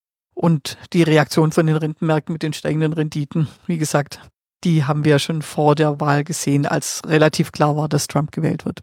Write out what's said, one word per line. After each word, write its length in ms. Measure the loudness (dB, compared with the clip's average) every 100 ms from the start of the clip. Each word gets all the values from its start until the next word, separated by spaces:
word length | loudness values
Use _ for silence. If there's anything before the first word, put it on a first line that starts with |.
| _ _ _ -2
Und 420 | 0 0 -2 -14 -4
die 120 | 0
Reaktion 500 | 4 4 4 2 2
von 140 | 2 2
den 100 | 2
Rentenmärkten 560 | -2 -2 0 0 -2
mit 100 | -6
den 80 | -6
steigenden 400 | -6 -4 -2 0
Renditen, 560 | -2 -4 -4 -4 -2 -4 -4 -6
wie 120 | -4
gesagt, 420 | -2 -2 -4 -10 -20 _ _ _ 0
die 180 | 2
haben 220 | 2 0 2
wir 140 | 2
schon 220 | 2 -4
vor 320 | -6 0 2
der 280 | 4 2 0
Wahl 240 | 0 0 -2
gesehen, 400 | -4 0 0 0
als 360 | -2 -4 -8 0
relativ 480 | 2 4 2 -2
klar 240 | 0 0 0
war, 100 | -2
dass 200 | -2 -2
Trump 260 | -4 -4
gewählt 320 | -2 -4 -4 -6
wird. 160 | -10